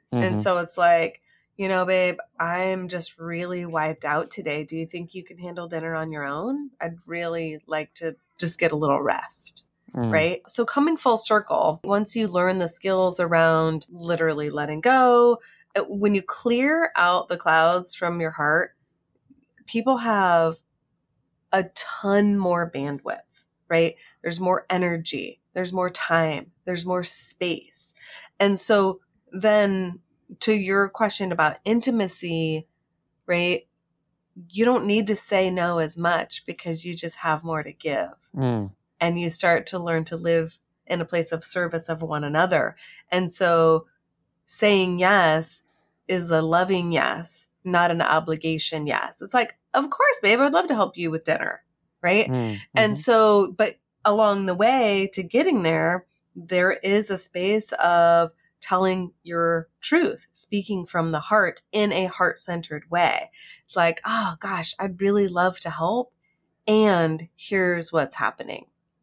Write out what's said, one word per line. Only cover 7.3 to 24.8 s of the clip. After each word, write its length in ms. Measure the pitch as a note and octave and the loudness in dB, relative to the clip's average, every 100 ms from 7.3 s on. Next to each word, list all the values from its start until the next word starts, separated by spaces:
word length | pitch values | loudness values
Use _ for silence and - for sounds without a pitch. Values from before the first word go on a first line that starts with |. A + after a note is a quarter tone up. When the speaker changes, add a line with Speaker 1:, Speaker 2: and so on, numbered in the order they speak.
| E3+ D#3+ D#3 - | -6 -6 -10 -8
Speaker 1:
like 260 | D#3 D3+ - | -8 -8 -10
to 200 | E3 - _ - | -10 -10 _ -8
just 200 | E3+ - | -6 0
get 120 | E3+ | 0
a 60 | D3+ | 2
little 240 | D3+ C#3+ | 2 2
rest." 640 | C#3 - - - - - _ _ _ | 0 -2 -4 -6 -6 -8 _ _ _
Speaker 2:
Mm. 180 | - A#2 | -4 0
Speaker 1:
Right? 300 | D#3+ E3 F3+ - | 2 2 -2 -6
So 140 | - A3+ | -4 -2
coming 300 | C#4+ D4+ E4 | 2 2 2
full 200 | C4 A3 | 2 2
circle, 640 | - G#3+ - - E3 D#3+ | 2 0 2 0 0 0
once 320 | F#3+ G3+ G#3 A#3 | -2 -2 0 -2
you 120 | G#3+ | 0
learn 300 | F3 F#3 F#3 | 2 2 2
the 80 | F3 | -2
skills 500 | - F#3+ F#3 F#3 F3+ | -4 -2 2 2 0
around 680 | F3 E3 E3 D#3+ D#3+ D#3+ - | 2 4 4 4 2 -2 -8
literally 600 | F3 E3+ E3 E3 D3+ D3 | -12 -4 0 0 0 -4
letting 300 | D3 D3 D3+ | -6 -6 -2
go, 580 | A#3+ C4 B3+ A#3+ A#3+ A#3 _ _ _ G3+ | 2 4 6 6 6 4 _ _ _ -6
uh, 80 | - | -4
when 260 | G3+ G#3 G3+ | 0 2 0
you 60 | |
clear 720 | - - A#3 A#3+ C#4 D#4+ E4 - | -2 -4 0 2 2 2 0 2
out 320 | F3 F3+ - | 2 2 0
the 100 | F3 | -2
clouds 560 | E3+ D#3+ E3 F3+ F3+ - | 2 4 4 2 -2 -4
from 240 | F3 F3 | -4 -2
your 100 | D#3+ | -4
heart, 400 | D#3 D3 D#3+ - _ _ _ _ _ _ _ _ _ - | -2 0 0 -2 _ _ _ _ _ _ _ _ _ -8
people 320 | A3+ A#3 B3+ | -4 0 0
have 600 | A#3 G#3 F#3 E3+ E3 E3 _ _ _ _ _ _ _ _ - | 0 2 4 4 2 -2 _ _ _ _ _ _ _ _ -2
a 120 | F#3+ F3+ - | -2 -2 -8
ton 640 | - - G3+ G3+ G#3 G3+ | -10 -6 0 2 2 2
more 320 | F3+ F3 E3+ | 0 -2 -2
bandwidth, 760 | C#3 C#3+ C#3+ - - _ - _ _ - | -6 -6 -8 -8 -10 _ -20 _ _ -2
right? 260 | E3 E3 - - _ | 2 2 -2 -20 _
There's 180 | E3+ E3+ | -8 -4
more 260 | F#3 F#3 - | 0 -2 0
energy, 720 | F3+ | 0